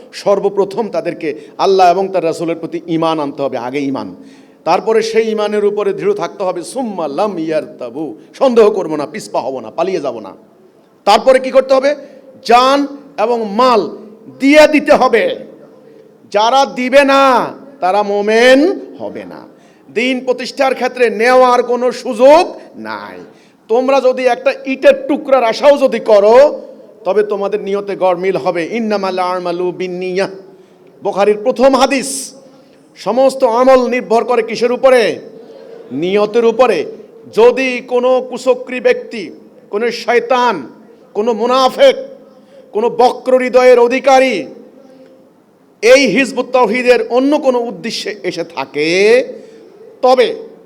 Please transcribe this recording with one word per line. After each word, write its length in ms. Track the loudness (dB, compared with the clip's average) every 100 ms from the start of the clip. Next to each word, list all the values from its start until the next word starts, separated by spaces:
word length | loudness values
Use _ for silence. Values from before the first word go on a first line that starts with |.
| -20
সর্বপ্রথম 760 | -6 -2 0 0 -2 -4 -4 -6
তাদেরকে 520 | -6 -6 -6 -8 -8 -12 -4
আল্লাহ 320 | 2 4 4
এবং 180 | 4 -2
তার 160 | -2
রাসূলের 320 | -4 -4 -6 -6
প্রতি 240 | -8 -10 -4
ঈমান 340 | -2 -2 -2
আনতে 220 | -6 -6
হবে, 160 | -6 -6
আগে 200 | -8 -6
ঈমান। 380 | -6 -6 -10 -14 -20 -20 -20 _
তারপরে 380 | -2 -2 0 -2
সেই 280 | 0 -2 -2
ঈমানের 340 | -2 -4 -2
উপরে 280 | -2 -2 -4
দৃঢ় 220 | -4 -4
থাকতে 300 | -4 -6 -6
হবে, 180 | -6 -6
সুম্মা 460 | -8 -8 -8 -6 -8
লাম 300 | -6 -8 -6
ইয়ারতাবু, 800 | -6 -6 -6 -12 -14 -12 -12 -14 -18
সন্দেহ 360 | -2 2 4 4
করবো 260 | 2 -4 -6
না, 100 | -8
পিছপা 340 | -10 -8 -6
হব 200 | -6 -8
না, 100 | -8
পালিয়ে 300 | -6 -4 -4
যাব 200 | -6 -8
না। 120 | -12 -20 _ _ _ _ _ _
তারপরে 340 | 0 2 4 2
কি 120 | 2
করতে 240 | 0 2
হবে? 220 | 2 0 -2 -8 -20 -20 -10
জান 420 | 2 4 4 2 -2 -8 -12 -4
এবং 300 | -2 -2 -4
মাল 460 | 0 2 2 -2 -8 -20 -20 -20 -2
দিয়ে 300 | 4 6 6
দিতে 240 | 4 2
হবে। 440 | 2 4 2 0 -4 -12 -20 -20 -20 -20 -20 _ _ _
যারা 360 | 0 2 2 0
দিবে 380 | -2 2 4
না, 480 | 4 4 4 2 -2 -8 -20 -6
তারা 220 | -2 0
মোমেন 800 | 0 -2 0 4 6 6 4 -2 -10 -14
হবে 260 | -14 -12
না। 240 | -14 -18 -20 _ _ _ -10
দিন 300 | -4 -2 -2
প্রতিষ্ঠার 500 | -4 -4 -6 -2 -2
ক্ষেত্রে 360 | -2 -4 -2 -2
নেওয়ার 520 | 0 4 4 4 4
কোনো 300 | 0 -2 -2
সুযোগ 680 | -4 -6 4 6 6 4 -6 -18 -16
নাই। 420 | -12 -12 -12 -16 -20 -20 _ _ -2
তোমরা 320 | 0 2 2
যদি 260 | 2 0 0
একটা 260 | 0 -2 -4 -6
ইটের 420 | 0 2 2 0
টুকরার 360 | -4 0 0
আশাও 320 | 2 0 0 2
যদি 240 | 0 0
করো, 600 | 2 4 6 6 6 2 -12 -20 -20 -10
তবে 180 | -4 -2
তোমাদের 380 | -2 -2 -4 -6
নিয়তে 360 | -4 -6 -6 -2
গড়মিল 400 | -2 0 -2 -2
হবে। 320 | -4 -4 -4
ইন্নামাল 460 | -6 -4 -4 -4 -4
আমালু 540 | -4 -4 -6 -4 -6
বিন্নিয়াহ, 580 | -6 -8 -8 -6 -4 -6 -8 -20 -20 _ _ _ -10
বুখারীর 360 | -6 0 0 0
প্রথম 340 | -2 2 4 4
হাদিস। 580 | 2 0 -4 -10 -12 -18 -20 -20 _ _ _ -12
সমস্ত 480 | -4 2 2 2
আমল 440 | 0 2 4 4 4
নির্ভর 360 | -4 -2 -2
করে 180 | 0 -2
কিসের 300 | -2 -2 -2
উপরে? 460 | 2 4 4 2 -4 -12 -20 -20 -20 -20 -20 -12
নিয়তের 520 | -6 -2 0 0 0
উপরে। 420 | 2 2 2 0 -4 -12 -20 -20 -6
যদি 460 | 2 4 4 -2 -4 -4
কোনো 400 | -2 0 0 -2
কুচক্রী 500 | -4 -2 -2 -4 -2
ব্যক্তি, 500 | 0 0 -4 -12 -12 -14 -20 -20 -10
কোনো 200 | -4 -4
শয়তান, 800 | -4 -2 0 0 0 0 -2 -8 -18 -20 -20 _
কোনো 180 | -4 -2
মুনাফেক, 640 | -2 0 2 0 4 2 2 -4 -18 -20 -20 _ -20 -10
কোনো 180 | -4 -2
বক্র 480 | 2 2 0 0 0
হৃদয়ের 400 | 2 4 6 6
অধিকারী 680 | 4 2 4 4 4 0 -8 -14 -20 -20 -20 -20 -20 _ _ _ _ _ _ _
এই 240 | 4 4 4
হিজবুত 400 | 0 -2 -4 -2
তাওহীদের 540 | 0 0 0 2 0 0
অন্য 280 | 0 0 0
কোনো 200 | 0 -2
উদ্দেশ্যে 560 | -4 -8 -10 -8 -10 -8
এসে 220 | -8 -8
থাকে, 800 | -10 -10 -8 -4 0 2 4 2 0 -8 -20 -20 -20 -20 -20 -2
তবে 320 | 2 4 2 -2 -12 -20